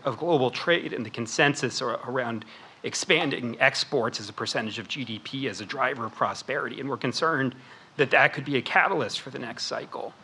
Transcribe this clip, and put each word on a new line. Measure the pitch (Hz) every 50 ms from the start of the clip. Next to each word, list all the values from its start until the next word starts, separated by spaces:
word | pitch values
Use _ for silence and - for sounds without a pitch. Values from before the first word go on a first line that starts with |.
| -
of | 135 113 -
global | 156 175 160 135 127 117
trade | 110 - - 170 170 - - -
and | - - 110
the | 107
consensus | - 117 113 - - 170 147 143 139 - 131 117 - -
ar-, | 131 117 110 - - 123
around | 127 131 120 117 113 110 - - - - - - - - -
expanding | - - - - - 165 165 170 139 - - - 117 - -
exports | 131 135 - - - - 151 131 113 117 - -
as | 104 104
a |
percentage | - - 113 - - 127 113 107 95 117
of | 98 -
G | - 147 123
D | 113 110 101
P | - - 139 135 135 113
as | 95 101
a | 104
driver | 92 139 135 127 131 143 117 113
of | 110 -
prosperity. | - 127 101 - - - - 135 160 143 117 - -
And | 131 139
we're | 123
concerned | - - 127 - - 165 165 156 135 135 123 - - - - - - - - -
that | - 139 127
that | - 135 143 147
could | - 147 135
be | 143 139
a | 120
catalyst | - - - 190 - 190 190 151 113 98 - -
for | - 135
the | 127 135
next | 120 113 85 - -
cycle. | - 113 110 - - - - - - - -